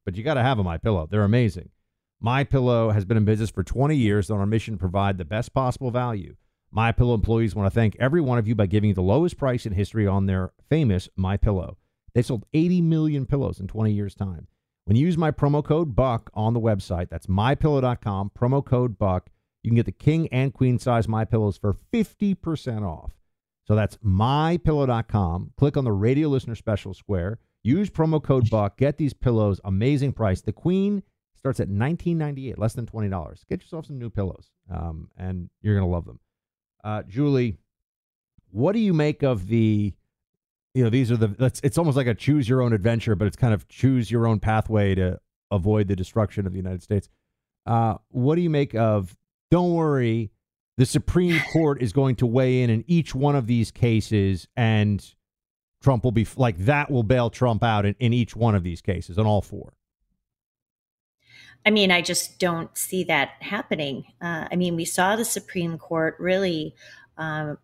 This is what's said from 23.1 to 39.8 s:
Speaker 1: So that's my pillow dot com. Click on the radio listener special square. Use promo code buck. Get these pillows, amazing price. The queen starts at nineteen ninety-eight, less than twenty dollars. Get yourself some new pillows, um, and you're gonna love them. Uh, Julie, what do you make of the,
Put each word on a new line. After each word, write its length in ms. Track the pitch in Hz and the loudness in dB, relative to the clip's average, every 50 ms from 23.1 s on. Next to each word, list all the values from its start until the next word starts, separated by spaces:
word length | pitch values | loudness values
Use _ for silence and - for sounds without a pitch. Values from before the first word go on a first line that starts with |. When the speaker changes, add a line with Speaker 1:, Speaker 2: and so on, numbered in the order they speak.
| - _ _ _ _ _ _ _ _ _ _ | -16 _ _ _ _ _ _ _ _ _ _
Speaker 1:
So 80 | - 107 | 2 2
that's 240 | 107 104 95 - - | 2 2 0 -4 -4
my 560 | - 101 92 95 110 123 139 147 156 165 175 165 | -2 0 2 2 2 2 2 2 2 0 0 0
pillow 280 | - 156 151 143 139 | 0 0 2 2 2
dot 220 | 127 120 113 117 - | 0 0 -2 -2 -2
com. 440 | - 104 95 82 82 90 104 - - | 0 0 0 0 -2 -4 -8 -10 -2
Click 200 | - 139 143 - | 0 0 2 2
on 80 | 151 131 | 0 0
the 80 | 117 | 0
radio 360 | 101 95 104 120 135 143 160 151 | 0 2 2 2 2 2 2 0
listener 260 | 135 131 - - 117 | 0 -2 -2 -6 -10
special 380 | - - 113 107 - - 101 | -8 -4 -4 -4 -4 -4 -12
square. 460 | 92 - _ - 101 90 85 98 113 - _ _ _ _ | -16 -16 _ -4 -4 -2 -2 -4 -8 -10 _ _ _ _
Use 260 | - 104 143 190 208 - | -2 0 0 0 0 -2
promo 340 | - 156 160 160 156 151 | 0 0 0 2 2 0
code 280 | - - 135 127 117 107 | 2 2 2 2 4 2
buck. 260 | 113 107 104 101 - | 2 0 0 -2 0
Get 220 | - 131 143 147 - | 0 0 0 0 0
these 160 | 156 131 - | -4 -4 -4
pillows, 460 | - - 127 117 110 107 101 95 - - | -2 0 0 2 4 2 2 0 -2 -2
amazing 480 | 101 95 95 113 135 147 131 143 135 | -2 -2 0 2 2 2 0 0 -2
price. 300 | 131 - 110 98 92 90 | -2 -2 0 0 0 -2
The 100 | - - | -4 -8
queen 500 | - - - 170 185 196 196 202 208 196 - _ _ _ _ _ _ | -8 -4 -2 0 0 2 0 0 -2 -4 -6 _ _ _ _ _ _
starts 260 | _ - 135 123 - | _ -6 -6 -4 -4
at 80 | - - | -4 -2
nineteen 500 | 98 101 117 147 170 - - 170 170 160 | -2 -2 -2 -2 -2 -2 -2 -2 -2 -2
ninety-eight, 400 | 151 147 143 135 131 120 - 95 | -2 -4 -6 -8 -10 -10 -6 -4
less 160 | 104 113 - | -4 -4 -2
than 100 | 120 117 | -4 -10
twenty 240 | - - 113 107 98 | -8 -6 -6 -4 -4
dollars. 360 | 95 90 78 - - - _ _ | -4 -6 -8 -10 -14 -20 _ _
Get 140 | - 180 | -10 -10
yourself 240 | - _ 175 160 - | -10 _ -14 -14 -12
some 120 | - 143 127 | -12 -12 -12
new 120 | 120 113 | -12 -8
pillows, 400 | - 107 98 90 - - - _ _ _ _ 92 | -6 -4 -4 -4 -6 -10 -18 _ _ _ _ -12
um, 380 | 90 82 82 82 80 78 80 - _ | -10 -8 -8 -8 -10 -12 -14 -18 _
and 320 | - 92 92 92 90 85 - _ _ | -12 -10 -8 -8 -8 -10 -12 _ _
you're 120 | - 107 104 | -2 0 2
gonna 140 | 101 95 87 | 2 2 0
love 160 | 90 85 - | -2 -4 -6
them. 160 | 53 58 - _ _ _ _ _ _ _ _ _ _ _ _ - | -10 -16 -20 _ _ _ _ _ _ _ _ _ _ _ _ -12
Uh, 180 | 107 107 107 69 | -10 -10 -10 -10
Julie, 520 | - 95 127 147 147 139 131 123 117 90 - _ _ _ _ _ _ _ _ _ _ _ _ _ _ _ _ _ _ | -8 -4 0 0 2 2 2 2 0 -4 -8 _ _ _ _ _ _ _ _ _ _ _ _ _ _ _ _ _ _
what 220 | 92 104 131 180 | -4 -2 0 0
do 60 | 208 233 | 2 2
you 140 | 220 196 | 2 2
make 300 | 175 151 151 151 147 - | 2 2 2 0 0 0
of 240 | 143 131 123 98 87 | 0 0 0 -2 -2
the, 480 | 98 117 117 110 110 107 104 | 0 2 2 4 4 2 0